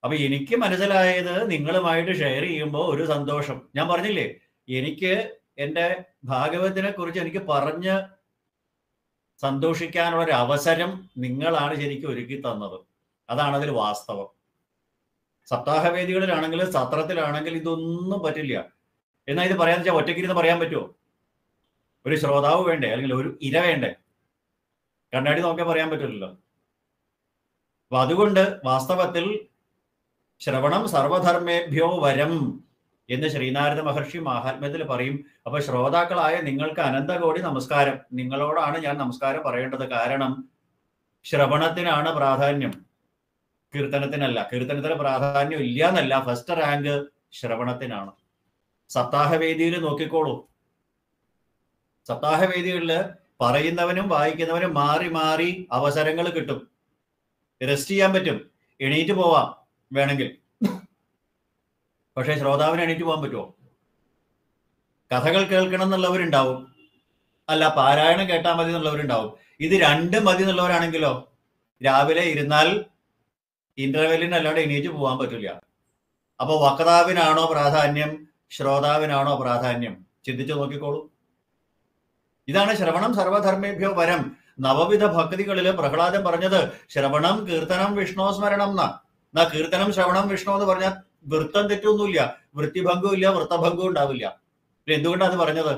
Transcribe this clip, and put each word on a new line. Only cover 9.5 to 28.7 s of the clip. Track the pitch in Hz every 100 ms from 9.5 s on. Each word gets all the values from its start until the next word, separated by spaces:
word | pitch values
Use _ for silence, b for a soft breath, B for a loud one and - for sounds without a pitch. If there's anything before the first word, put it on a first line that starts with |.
| 139 160 165 175 175 170 165
ഒരു | 160
അവസരം | 131 123 143 165 165 175 190 - 127
നിങ്ങളാണ് | 123 131 160 160 147
ശരിക്കും | 151 143 139 151
ഒരുക്കി | 120 120 139
തന്നത്. | 131 107 101 92 _ _ _ _ _
അതാണ് | 123 147 139
അതിൽ | 147
വാസ്തവം. | 123 104 104 - 101 98 _ _ _ _ _ _ _ _ _ _ _ -
സപ്താഹവേദികളിലാണെങ്കിൽ | - - 156 175 175 180 185 190 165 160 165 185
സത്രത്തിലാണെങ്കിൽ | 160 123 156 160 170 151 151 156
ഇതൊന്നും | 165 160 160 165 170 180 196
പറ്റില്ല. | 160 151 143 104 - _ _ _ _ _ -
എന്നാ | 151
ഇത് | 185 185
പറയാന്ന് | 165 175
വെച്ചാ | 175
ഒറ്റയ്ക്കിരുന്ന് | 165 147 170 185
പറയാൻ | 175 160 170
പറ്റുമോ? | 165 147 92 _ _ _ _ _ _ _ _ _ _ _ 131
ഒരു | 151
ശ്രോതാവ് | 151 143 143 170
വേണ്ടേ? | 180 160 120
അല്ലെങ്കിൽ | 120 135
ഒരു | 127 151 -
ഇര | 139 156
വേണ്ടേ? | 175 147 113 - _ _ _ _ _ _ _ _ _ _ _
കണ്ണാടി | 127 139 151
നോക്കിയാൽ | 175 165 170
പറയാൻ | 165 156
പറ്റില്ലല്ലോ. | 151 135 104 92
അപ്പൊ | - _ _ _ _ _ _ _ _ _ _ _ _ _ _ _ 127
അതുകൊണ്ട് | 131 175 208 190 196 -
വാസ്തവത്തിൽ | 131